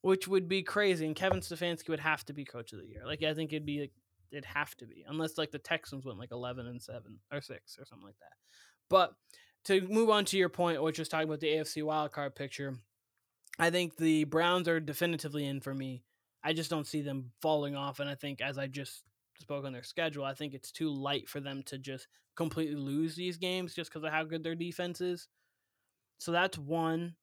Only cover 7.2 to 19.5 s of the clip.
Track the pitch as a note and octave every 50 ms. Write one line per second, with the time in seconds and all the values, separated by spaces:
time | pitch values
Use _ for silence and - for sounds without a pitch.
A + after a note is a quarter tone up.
7.2 | _ _ C#3+ C#3+ - - B2+ - _ - - - C3+ - - - F#2 G2+ G#2 _
8.2 | - - - _ _ _ _ - - - _ _ _ _ F3 F#3+ F3+ - - _
9.2 | _ _ - - - _ _ _ _ - G3 F#3+ F#3 F#3 G#3+ A3 A3+ A3 G#3+ G#3
10.2 | G3+ - F#3+ F#3+ F3+ E3+ - - F3 E3+ E3 C3+ D3+ D#3+ D3+ E3 D#3+ - - D#3+
11.2 | D#3 D#3 D#3 C#3+ E3 D3+ D3+ D#3 D#3 D#3 - D#3 D3+ D3+ D#3 D#3 D3+ D3 - D3+
12.2 | C#3+ C#3 - - C#3 C3+ - - C#3+ C#3 C3+ A#2+ - _ _ _ _ _ _ _
13.2 | _ _ _ _ _ - - - E3 E3+ E3+ F3+ F3+ E3 - - E3 D#3+ D#3 D#3
14.2 | D#3 C#3 D#3 D#3+ E3+ F3 F3+ F3+ E3+ E3+ E3 E3 D#3 C#3+ C#3+ - F3 E3+ E3+ D3+
15.2 | - D3+ C#3+ D3 C#3+ C#3 C#3 C#3 C3+ C#3 C3+ C3+ C3+ C3 B2+ B2 _ _ _ _
16.2 | _ _ _ _ - D3+ E3 D#3+ D#3+ - E3+ D#3 C#3+ - - D3+ C#3+ C#3+ C3+ C3+
17.2 | B2+ A#2+ _ _ - D#3 D#3 D3+ C#3+ C#3+ C#3+ C#3 C#3 C#3+ C#3 - C#3+ C#3+ C#3+ C3+
18.2 | - C#3+ C#3 - B2+ C#3 C3+ C#3 C#3 C3+ C3 C#3+ C3+ - - - _ _ _ _
19.2 | _ _ _ - C#3+ -